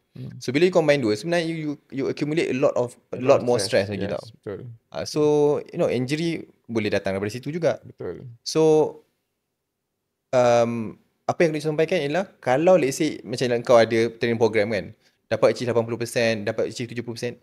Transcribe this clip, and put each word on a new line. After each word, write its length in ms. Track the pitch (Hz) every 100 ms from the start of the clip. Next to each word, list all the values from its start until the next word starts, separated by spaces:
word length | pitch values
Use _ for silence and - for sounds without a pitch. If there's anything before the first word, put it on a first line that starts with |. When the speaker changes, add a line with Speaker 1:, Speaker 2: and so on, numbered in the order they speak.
| _
Speaker 1:
Hmm. 160 | - 127 123
Speaker 2:
So, 140 | -
bila 160 | 143 180
you 80 | 180
combine 240 | 151 143
dua, 160 | 110 107
sebenarnya 320 | 170 175 165
you, 80 | 165
you, 160 | 151 143 _
you 140 | 135 -
accumulate 420 | 131 147 160 -
a 100 | 127
lot 180 | 139 -
of, 240 | 120 - _
a 60 | -
Speaker 1:
A 20 |
Speaker 2:
lot 100 | 131
Speaker 1:
lot 60 | 113
of 100 | 123
Speaker 2:
more 100 | 120
Speaker 1:
stress, 300 | 98 120 98
Speaker 2:
stress 80 | 98
lagi 100 | 98
Speaker 1:
yes, 80 |
Speaker 2:
tau. 100 | - 113 -
Speaker 1:
betul. 240 | 107 95 123 113 _
Speaker 2:
Ah, 160 | 73 90
so, 160 | 156 151 147 147 139 -
you 140 | 170
know, 80 | 131
injury 560 | 113 127 151 170 165 - _ -
boleh 220 | 113 104
datang 260 | 98 98 98
daripada 160 | 104
situ 160 | 123 139
juga. 300 | 170 151 -
Speaker 1:
Betul. 460 | - - 92 85 123 117
Speaker 2:
So, 200 | - 160 160 156 139 - _ _ _ _ _ _ _ _ _ _ _ _ _
um, 640 | 127 120 117 117 117 107 - _ _
apa 160 | - -
yang 120 | 170
aku 60 | 156
nak 80 | 156
sampaikan 340 | 151 160 185
ialah, 260 | 143 175 190 _
kalau 360 | 127 135 175 180
let's 240 | 135 -
say 240 | 156 -
macam 240 | 95 123 123 120
kau 160 | 120 120
ada 220 | 110 113 113
training 260 | - 120 113
program 300 | 110 107 101
kan, 160 | 101 87 - _ _ -
dapat 280 | 110 120 117
achieve 160 | 120
lapan 120 | 117 113
puluh 100 | 117
percent, 460 | 117 127 113 110
dapat 240 | 104 110 82
achieve 240 | 117 117
tujuh 100 | 120
puluh 140 | 117 113
percent, 240 | 117 117